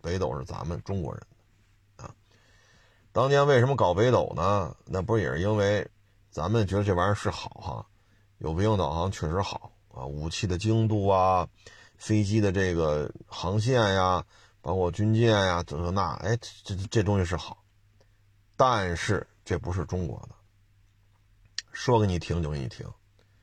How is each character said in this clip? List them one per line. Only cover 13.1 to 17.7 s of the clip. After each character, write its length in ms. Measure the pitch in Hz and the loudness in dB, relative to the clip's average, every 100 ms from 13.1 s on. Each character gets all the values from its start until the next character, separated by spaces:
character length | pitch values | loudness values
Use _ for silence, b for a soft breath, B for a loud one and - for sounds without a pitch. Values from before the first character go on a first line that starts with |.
| - - | -10 -16
航 320 | - 82 107 | -8 -2 0
线 160 | 113 127 104 | 2 2 4
呀， 300 | 95 92 90 - b b b | 4 2 2 -2 b b b
包 140 | - 92 | -4 0
括 160 | 87 | 0
军 220 | 85 107 | 0 2
舰 160 | 113 117 | 4 4
呀， 340 | 104 95 87 80 | 4 2 0 -4
这 120 | 73 | -6
个 140 | 87 | -2
那， 220 | 98 87 53 | -2 -2 -4
哎， 220 | 98 120 - - | -4 -4 -6 -16
这， 120 | - 92 98 | -10 -8 -2
这 100 | 117 | 0
东 160 | 95 101 | 2 2
西 80 | 85 | 0
是 120 | 85 | -4
好， 260 | - - _ | -8 -16 _